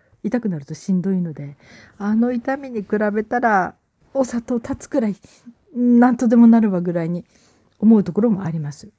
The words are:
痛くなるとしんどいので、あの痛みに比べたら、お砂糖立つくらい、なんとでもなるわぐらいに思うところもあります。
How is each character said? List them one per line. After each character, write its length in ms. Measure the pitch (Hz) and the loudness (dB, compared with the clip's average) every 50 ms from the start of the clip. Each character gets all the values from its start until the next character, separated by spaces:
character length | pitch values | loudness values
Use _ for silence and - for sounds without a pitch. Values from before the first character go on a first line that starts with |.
| _ _ _ _ | _ _ _ _
痛 180 | - - - 240 | -8 -6 -4 -4
く 80 | 233 208 | -4 -4
な 100 | 175 151 | -6 -6
る 60 | 135 | -8
と 100 | - 156 | -12 -16
し 160 | - - - | -10 -6 -4
ん 100 | 190 180 | -2 -2
ど 100 | 165 196 | -2 -2
い 80 | 190 185 | -2 -4
の 140 | 175 165 147 | -4 -6 -8
で、 220 | 147 143 143 143 _ _ - - - - - _ - | -12 -14 -16 -18 _ _ -20 -20 -20 -20 -20 _ -8
あ 160 | 202 208 214 | -4 -2 0
の 180 | 220 233 247 | 0 0 0
痛 240 | 247 233 233 269 269 | -2 -4 -4 -6 -6
み 140 | 285 277 262 | -6 -8 -10
に 100 | 240 220 | -10 -10
比 80 | 190 - 214 208 214 208 | -6 -4 -2 -2 -2 -2
べ 100 | 202 220 | -2 -4
た 160 | 233 - 247 240 | -4 -4 -4 -2
ら、 360 | 254 226 208 190 175 - - _ _ _ _ _ _ _ - | 0 2 2 0 0 -2 -8 _ _ _ _ _ _ _ -4
お 100 | 269 254 | -4 -4
砂 160 | 240 - 233 | -2 -4 -6
糖 160 | 233 - 254 | -4 -4 -4
立 200 | 233 233 - 269 | -4 -4 -6 -10
つ 120 | - - - | -10 -8 -6
く 120 | - 277 | -4 -2
ら 80 | 226 208 | -2 -2
い、 60 | 185 - _ - _ _ _ 240 - _ _ _ 330 | -4 -8 _ -20 _ _ _ -20 -20 _ _ _ -6
な 380 | 240 247 247 240 233 247 254 | -2 2 4 6 6 6 4
ん 40 | 240 | 2
と 100 | 240 262 | 2 0
で 100 | 220 247 | 2 6
も 100 | 233 233 | 8 8
な 120 | 226 226 226 | 8 8 6
る 120 | 220 208 | 4 2
わ 100 | 190 175 | 0 -2
ぐ 140 | 175 180 170 | -2 -2 -4
ら 100 | 175 165 | -4 -4
い 60 | 165 | -4
に 160 | 175 175 - _ _ _ _ _ _ _ _ _ _ - | -6 -8 -10 _ _ _ _ _ _ _ _ _ _ 0
思 160 | 208 220 226 | 4 4 4
う 80 | 214 | 4
と 120 | 185 - 156 | 4 0 -2
こ 80 | 208 | 0
ろ 80 | 220 240 | 0 0
も 140 | 202 190 190 | 0 -2 -4
あ 60 | 170 | -6
り 100 | 160 165 | -6 -6
ま 120 | 147 147 | -8 -10
す。 160 | 147 - - - _ | -12 -14 -18 -20 _